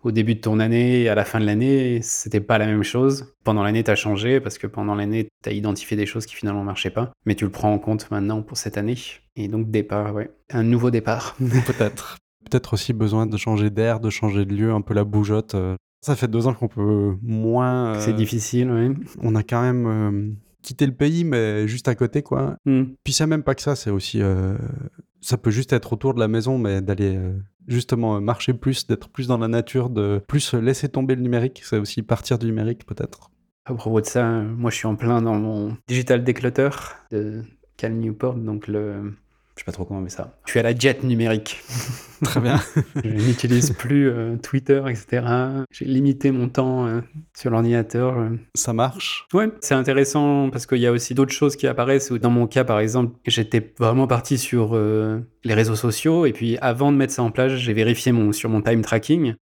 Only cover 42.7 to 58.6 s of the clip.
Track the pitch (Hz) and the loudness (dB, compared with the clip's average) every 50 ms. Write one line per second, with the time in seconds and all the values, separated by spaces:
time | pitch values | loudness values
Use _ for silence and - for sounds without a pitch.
42.7 | - 156 120 - - 143 110 110 110 104 107 127 123 - - 120 123 120 127 143 | -2 -2 -2 0 -4 -4 -4 -2 0 2 2 2 2 2 2 2 2 2 2 2
43.7 | - - - 120 143 143 143 135 120 117 113 117 117 117 - - - 135 131 - | -2 -4 -2 2 2 4 4 4 2 0 -4 -4 -4 -6 -6 -2 -2 -2 4 4
44.7 | 139 139 135 135 120 107 - - - 123 120 120 120 123 127 131 135 135 131 - | 2 2 2 -2 -4 -6 -4 -2 -2 -2 0 2 2 2 0 -2 -4 -6 -6 -8
45.7 | - - 139 135 135 127 139 139 135 139 - 139 131 123 120 127 127 - 131 131 | -10 -8 -4 0 2 4 4 4 2 2 2 0 2 2 0 0 0 0 0 0
46.7 | 127 127 123 117 113 117 117 - - 156 156 _ _ - - 127 113 113 113 117 | 0 0 0 0 -2 -4 -6 -8 -16 -18 -18 _ _ -6 -4 0 2 2 2 4
47.7 | 117 117 110 110 - 120 127 127 127 120 113 110 117 110 - _ _ - - - | 2 2 0 0 -2 0 0 0 0 -2 -2 -2 -4 -6 -8 _ _ -6 -4 -2
48.7 | 117 113 123 131 127 202 - - - - - _ - 190 220 220 214 - - - | 0 0 0 0 -2 -6 -8 -6 -8 -8 -8 _ 2 2 2 2 -2 -6 -2 0
49.7 | 143 131 127 135 135 139 139 139 - 151 147 143 143 139 139 135 123 127 123 - | 0 2 2 2 2 2 2 2 2 2 2 4 2 2 0 0 -2 -6 -2 0
50.7 | 135 123 120 120 120 120 120 - 123 131 139 135 - - 147 143 139 - - 131 | 0 2 4 4 2 2 0 -2 2 2 2 2 2 0 0 0 0 0 0 0
51.7 | 123 - 120 131 135 139 139 - 123 113 123 120 120 120 120 110 - 131 127 123 | 2 2 2 2 2 2 2 0 0 2 4 4 6 4 4 4 2 2 2 4
52.7 | 113 104 107 110 117 131 123 120 120 _ _ - - 117 110 - - 117 110 - | 2 2 2 2 2 2 0 0 -2 _ _ -2 0 0 0 2 2 0 0 0
53.7 | _ - 120 110 117 131 135 123 127 120 - - 143 123 - - - 120 113 107 | _ 0 2 4 4 4 4 4 2 0 0 -2 -2 -2 -2 0 2 2 2 2
54.7 | 113 113 107 107 107 107 107 110 110 117 117 - _ _ - 113 107 107 113 113 | 2 2 2 2 2 2 0 0 -2 -4 -8 -10 _ _ -2 2 4 4 4 4
55.7 | 110 107 - 120 110 - - 156 160 175 170 135 110 - 117 117 117 120 - 127 | 2 2 0 0 0 2 2 2 4 6 4 4 2 2 -2 -2 -2 0 0 0
56.7 | 117 120 139 143 143 135 135 131 - - 123 113 110 - 127 131 135 127 123 120 | 2 4 4 4 4 4 4 2 0 -2 -2 0 2 2 2 2 2 0 -2 0
57.7 | 107 110 110 113 120 120 - 127 120 117 107 104 104 - - 117 110 107 | 2 2 4 4 2 2 2 2 4 4 4 2 2 0 -2 0 0 2